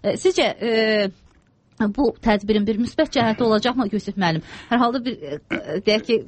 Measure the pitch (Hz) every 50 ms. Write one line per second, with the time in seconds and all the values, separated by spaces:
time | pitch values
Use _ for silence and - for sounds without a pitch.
0 | - 127 - 240 - 370 359 359 285 202 - - 208 233 226 220 220 220 214 208
1 | 202 190 - - _ _ _ _ _ _ _ _ _ _ _ _ 220 208 202 -
2 | 285 233 - - - 233 208 202 202 202 214 214 208 208 220 202 240 - - -
3 | 320 - - 269 233 226 220 - 247 226 220 208 214 247 240 254 254 240 220 202
4 | - - 196 202 190 170 160 156 - - - - - - 240 240 247 240 240 269
5 | 233 247 226 - - 139 147 147 - _ - - - - - 190 - 214 208 220
6 | 214 - 226 220 -